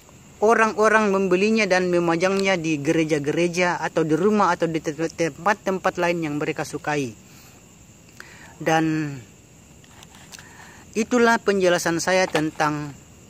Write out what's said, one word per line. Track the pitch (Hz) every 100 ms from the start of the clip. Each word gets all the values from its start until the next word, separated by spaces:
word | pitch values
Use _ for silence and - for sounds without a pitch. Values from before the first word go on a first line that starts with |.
| - - - -
orang-orang | 208 214 220 180 214 214 214
membelinya | 190 196 180 208 220 208
dan | 185 180
memajangnya | 175 170 165 185 196 190 185
di | 160 151
gereja-gereja | 143 160 160 151 143 151 175 170 180 160
atau | 165 175 160
di |
rumah | 156 196 208 185
atau | 175 165
di | 160
te-, | 160
tempat-tempat | 147 160 - 165 143 175 208 202 190 185 180
lain | 175 175 160
yang | 147
mereka | 156 151
sukai. | 151 147 - 151 131 - - - - - - - - - - - - - - -
Dan | 160 160 160 156 151 135 110 - - - - - - - - - - - - - - - -
itulah | 202 220 240 233 233
penjelasan | - 202 180 175 170 165
saya | - 185 185
tentang | 160 156 - 156 147 147 131 - - -